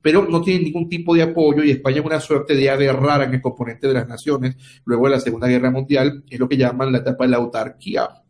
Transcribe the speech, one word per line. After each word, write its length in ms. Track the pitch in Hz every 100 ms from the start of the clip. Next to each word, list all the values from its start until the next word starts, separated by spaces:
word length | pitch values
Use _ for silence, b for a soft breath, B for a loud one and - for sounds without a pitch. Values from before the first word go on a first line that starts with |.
pero 240 | 156 175 185
no 160 | 165
tiene 220 | 175 180
ningún 240 | 165 170 170
tipo 260 | 175 170
de 100 | 165
apoyo 380 | 165 165 151 147
y 100 | 151
España 280 | 127 135 139
es 60 | 147
una 160 | 156
suerte 340 | - 143 143 139
de 140 | 135
ave 240 | 135 139
rara 320 | 131 143 147 131
en 80 |
el 80 | 127
componente 460 | 131 - 117 113 139
de 60 |
las 140 | 127 120
naciones. 480 | 120 151 139 127 - B B -
Luego 220 | 117 135
de 80 | 135
la 40 |
Segunda 300 | 123 113 123
Guerra 200 | 123 127
Mundial 540 | 131 139 139 139 139 -
es 100 | 123
lo 80 | 127
que 80 | 139
llaman 380 | 123 123 135
la 60 | 123
etapa 260 | - - 127
de 60 |
la 60 | 120
autarquía 680 | 120 113 110 - 95 - - -